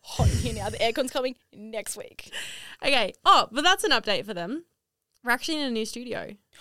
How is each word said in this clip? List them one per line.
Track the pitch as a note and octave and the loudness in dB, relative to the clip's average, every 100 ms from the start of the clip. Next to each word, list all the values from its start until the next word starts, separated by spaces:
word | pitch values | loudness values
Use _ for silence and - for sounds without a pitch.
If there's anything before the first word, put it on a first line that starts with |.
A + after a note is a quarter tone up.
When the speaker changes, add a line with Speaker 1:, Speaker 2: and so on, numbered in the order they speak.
Speaker 1:
hot | - - - | -8 2 2
in | - | 4
here | B3 A3 | -2 -4
now. | G3+ | -6
The | A3 | 0
aircon's | A3+ A3+ B3+ | 0 2 -2
coming | C#4+ B3+ B3+ _ | -2 -4 -6 _
next | - A3 A3 G3 G#3+ | -18 -12 -10 -8 -12
week. | - - - - - - - - | -12 -16 -14 -12 -12 -14 -16 -4
Speaker 2:
Okay. | - C4 G3 - F4+ | 2 2 0 2 6
Oh, | F#4 - | 6 6
but | A#3 | 2
that's | E4 G4 | 2 4
an | G#4 | 4
update | B3 G#3+ F3+ G3+ | 2 2 -2 -2
for | |
them. | F3+ E3+ D4 E4+ _ _ _ _ _ | -6 -6 -6 -10 _ _ _ _ _
We're | A#3+ | -2
actually | B3 - D#4 | -2 0 -2
in | C#4 | -2
a | |
new | A3+ A3 | -2 -4
studio. | A#3+ B3 - - G#3 _ - | -8 -8 -8 -8 -16 _ -20